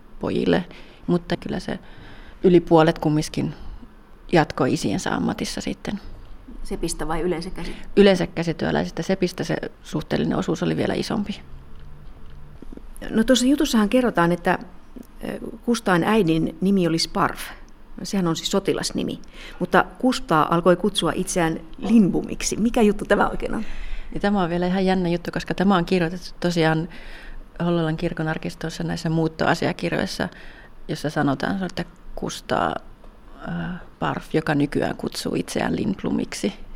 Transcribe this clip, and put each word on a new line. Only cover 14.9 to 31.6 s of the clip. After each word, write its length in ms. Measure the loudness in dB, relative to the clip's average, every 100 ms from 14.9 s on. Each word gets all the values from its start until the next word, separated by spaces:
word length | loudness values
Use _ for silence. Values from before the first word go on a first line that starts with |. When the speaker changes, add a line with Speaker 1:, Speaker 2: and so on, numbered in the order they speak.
| -18 -18 -12
Speaker 2:
ö, 160 | -10 -8 -10 -8 -2
Kustaan 380 | 0 4 4
äidin 540 | 4 4 4 4 0 0
nimi 260 | 2 4 4
oli 120 | 2
Sparf. 400 | 0 0 0 -2 -10 -14 -18 -20 -16 -12
Sehän 240 | -4 0 0
on 80 | 0
siis 160 | 0
sotilasnimi. 680 | 0 0 -2 -2 -4 -4 -6 -12 -16 -16 -6
Mutta 260 | 2 4 2 0
Kustaa 560 | 0 0 2 2 4 4
alkoi 200 | 6 4
kutsua 360 | 2 0 -2 -2
itseään 440 | -2 0 0 -2 -8 -10
Lindbumiksi. 800 | 4 6 6 4 -2 -4 -4 0
Mikä 240 | 0 4
juttu 240 | 4 4 2
tämä 240 | 2 2
oikein 260 | 0 -2 -2
on? 100 | -4 -4 -4 -4 -4
Speaker 1:
Ja 60 | -2
tämä 240 | 2 2
on 60 | 2
vielä 180 | 2 2
ihan 180 | 2 4
jännä 240 | 4 2
juttu, 200 | 0 -2
koska 200 | -6 -4
tämä 220 | 2 4 4
on 100 | 4
kirjoitettu 440 | 2 2 -2 -10 -4
tosiaan 500 | 0 4 4 4 0 -8 -14 -14 -12 -14 -14 -4 0
Hollolan 320 | 2 2 0
kirkon 300 | -2 -2 -2
arkistossa 560 | -2 -4 -6 -8 -6
näissä 260 | -4 -2 0
muuttoasiakirjoissa, 1200 | 2 0 2 0 2 0 -2 -2 -2 -2 -2 -4 -6 -16 -18 -20 -18 -8
jossa 220 | -6 -4
sanotaan, 540 | 0 0 0 -2 -2